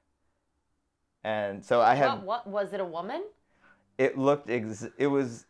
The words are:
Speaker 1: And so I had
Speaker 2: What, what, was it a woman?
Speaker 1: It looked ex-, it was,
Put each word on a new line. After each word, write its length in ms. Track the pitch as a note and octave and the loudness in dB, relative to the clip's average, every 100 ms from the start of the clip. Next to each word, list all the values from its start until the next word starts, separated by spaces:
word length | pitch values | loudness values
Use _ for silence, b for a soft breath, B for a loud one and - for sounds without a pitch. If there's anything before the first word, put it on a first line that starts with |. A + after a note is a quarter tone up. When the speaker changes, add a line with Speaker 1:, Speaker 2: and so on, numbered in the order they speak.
| _ _ _ _ _ _ _ _ _ _ _ _ | _ _ _ _ _ _ _ _ _ _ _ _
Speaker 1:
And 400 | G#2+ G#2+ G2+ G2 | -4 -2 -2 -6
so 180 | - A#2 | 0 4
I 140 | A2+ C3+ | 6 6
had 280 | C#3+ - | 2 0
Speaker 2:
What, 220 | F#3+ A#3 G#3 | -4 -6 -4
what, 20 | |
was 260 | G3+ F#3+ | -6 -4
it 60 | G3 | -6
a 60 | F#3 | -6
woman? 380 | E3 F#3+ D4+ G#4 _ _ b b b _ - | -8 -8 -8 -10 _ _ b b b _ 0
Speaker 1:
It 200 | B2+ C3+ | 2 4
looked 320 | C3+ D3 G#2+ | 2 2 0
ex-, 380 | A#2+ A2 A2 - - | -4 -4 -8 -12 -2
it 100 | C#3+ | 2
was, 380 | C#3 B2+ A2+ | 2 -2 -8